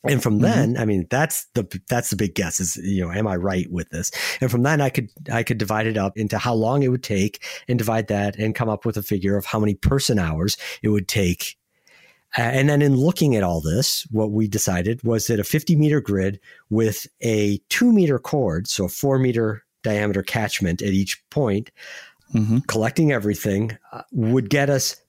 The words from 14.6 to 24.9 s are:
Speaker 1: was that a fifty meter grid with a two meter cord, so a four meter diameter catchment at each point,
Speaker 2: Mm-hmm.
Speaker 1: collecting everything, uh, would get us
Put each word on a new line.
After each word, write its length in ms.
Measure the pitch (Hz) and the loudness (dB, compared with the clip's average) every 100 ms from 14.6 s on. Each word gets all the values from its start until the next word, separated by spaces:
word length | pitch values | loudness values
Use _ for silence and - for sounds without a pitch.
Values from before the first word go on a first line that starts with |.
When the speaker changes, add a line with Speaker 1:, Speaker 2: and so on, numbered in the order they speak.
| - 90 92 117 | 0 0 -2 -2
Speaker 1:
was 220 | 113 113 - | 0 0 0
that 120 | 107 | -2
a 60 | |
fifty 320 | 101 156 - 156 | 0 -2 2 4
meter 240 | 151 147 | 4 2
grid 400 | - 98 95 98 - - _ | 0 0 0 -4 -14 -20 _
with 360 | 107 110 - - _ | 0 0 -2 -10 _
a 360 | 117 107 104 101 - | -2 2 2 0 -2
two 240 | - 247 | 2 4
meter 260 | 214 165 127 | 6 4 2
cord, 480 | - 147 120 80 98 | 0 0 0 -2 -4
so 200 | - 90 | -4 -4
a 20 | |
four 300 | - 139 135 | 0 0 2
meter 440 | 127 117 110 107 - _ | 2 2 -2 -4 -12 _
diameter 400 | 113 104 104 98 | -2 0 0 -2
catchment 580 | - 117 104 - 92 87 | -2 -2 -2 -2 -2 0
at 140 | 101 | 0
each 280 | 95 95 - _ | 0 0 -6 _
point, 420 | 151 120 98 - _ - - - _ _ | -2 0 0 -4 _ -20 -20 -20 _ _
Speaker 2:
Mm-hmm. 260 | 113 107 120 | -2 2 0
Speaker 1:
collecting 520 | - 110 110 - 156 | 0 0 0 2 2
everything, 640 | 123 104 101 107 98 113 110 _ | 2 0 -2 0 0 -2 -6 _
uh, 80 | - - | -18 -8
would 360 | 175 110 127 104 | -2 2 2 2
get 220 | 143 143 | 0 2
us 260 | 135 - | 0 -2